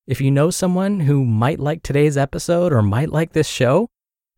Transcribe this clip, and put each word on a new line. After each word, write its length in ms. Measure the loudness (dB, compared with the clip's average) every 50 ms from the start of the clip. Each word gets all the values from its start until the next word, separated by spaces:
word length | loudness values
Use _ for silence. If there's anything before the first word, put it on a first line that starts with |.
| _
If 140 | -8 -4 -2
you 100 | 0 0
know 200 | 2 2 2 0
someone 500 | 0 -2 -2 0 0 0 0 -2 -2 -2
who 240 | 0 2 2 2 2
might 360 | 2 0 2 0 0 -2 -2
like 240 | -4 -4 -4 -6 -6
today's 340 | -4 0 2 2 2 2 0
episode 560 | -2 -2 -4 -6 -4 -2 -2 0 0 2 2
or 80 | 2
might 280 | 2 2 0 0 -2 -2
like 220 | -2 -2 -4 -2
this 160 | 0 -2 -2 -2
show, 400 | -2 -2 0 2 2 2 0 -2 _ _ _ _ _ _ _ _ _